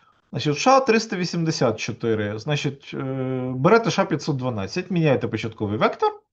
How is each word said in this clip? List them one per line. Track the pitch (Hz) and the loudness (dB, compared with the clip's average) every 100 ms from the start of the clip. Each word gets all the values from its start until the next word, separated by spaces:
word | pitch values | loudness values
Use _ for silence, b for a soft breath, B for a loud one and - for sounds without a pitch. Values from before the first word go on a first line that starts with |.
| b b _ | b b _
Значить, | 135 151 147 | -4 -2 2
Ш | 254 262 | 6 6
триста | 262 220 220 185 | 6 2 2 -4
вісімдесят | 175 170 160 156 123 110 | -2 -2 0 2 0 0
чотири, | - 107 117 107 104 107 | -6 -4 -2 0 -2 -6
значить, | 151 143 143 - - | -4 -4 -4 -8 -12
е, | 143 131 135 131 131 127 127 | -8 -6 -4 -4 -4 -4 2
берете | 160 226 226 | 4 4 4
Ш | 196 190 | 0 0
п'ятсот | 151 - 135 | -2 -2 -4
дванадцять, | 127 107 95 180 180 | -2 -4 -4 -6 -2
міняєте | 175 156 117 110 | 2 2 2 0
початковий | 110 113 - 104 110 | -4 -6 -6 -4 0
вектор | 208 - 427 - _ | 0 0 -2 -4 _